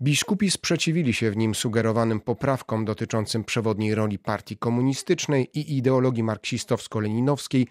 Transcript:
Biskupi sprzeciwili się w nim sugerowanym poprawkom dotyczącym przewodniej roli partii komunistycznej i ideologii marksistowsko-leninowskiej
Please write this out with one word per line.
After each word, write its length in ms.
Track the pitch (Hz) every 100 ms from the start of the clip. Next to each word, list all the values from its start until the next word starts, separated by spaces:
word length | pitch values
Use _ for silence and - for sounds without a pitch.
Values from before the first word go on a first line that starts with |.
Biskupi 480 | 131 143 - 202 196
sprzeciwili 640 | - - 170 170 165 135
się 160 | 107 113
w 60 | 104
nim 180 | 110
sugerowanym 680 | 104 123 113 113 110 113 107
poprawkom 640 | - 110 139 131 - 110
dotyczącym 600 | 107 104 113 113 101 113
przewodniej 500 | 104 120 110 104 107
roli 240 | 107 107 101
partii 380 | - 104 - 107
komunistycznej 960 | 117 120 131 135 - 175 - 139 127
i 220 | 151 151 139
ideologii 480 | 127 131 131 117
marksistowsko-leninowskiej 1400 | 113 107 - 117 - 117 - 110 107 113 131 139 - 131 120